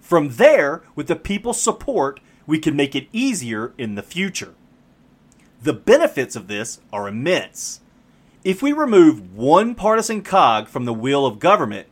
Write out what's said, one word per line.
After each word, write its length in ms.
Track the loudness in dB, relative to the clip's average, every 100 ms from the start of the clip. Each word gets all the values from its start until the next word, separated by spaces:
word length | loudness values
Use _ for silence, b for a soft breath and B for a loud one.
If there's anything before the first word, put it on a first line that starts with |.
From 300 | 2 0 0
there, 520 | 4 6 6 2 -4 b
with 140 | -14 -6
the 80 | -6
people's 440 | -4 -6 -6 -4
support, 600 | -4 -4 -4 -2 -2 -6 b b -4
we 120 | -2
can 160 | 0
make 200 | -2 -2
it 140 | -4 -8
easier 640 | -4 -4 -4 -6 -8 -8 -8
in 200 | -8 -8
the 60 |
future. 520 | -10 -6 -6 -6 -14 _ _ _ _ _ _ _ _ b b _
The 140 | -6
benefits 640 | -4 4 4 4 -2 -6 -8
of 100 | -10
this 340 | -8 -8 -12 _
are 160 | -8 -8
immense. 720 | -6 -2 -2 -4 -14 -14 -14 _ _ _ b b b
If 180 | -4 -2
we 100 | -2
remove 600 | -2 4 8 8 6 -10
one 400 | -6 2 4 2
partisan 480 | -2 0 0 -2 -6
cog 460 | 0 2 4 2 -2
from 160 | -8
the 100 | -6
wheel 320 | -6 -2 0 0
of 140 | 0
government 480 | 2 2 0 -6 -14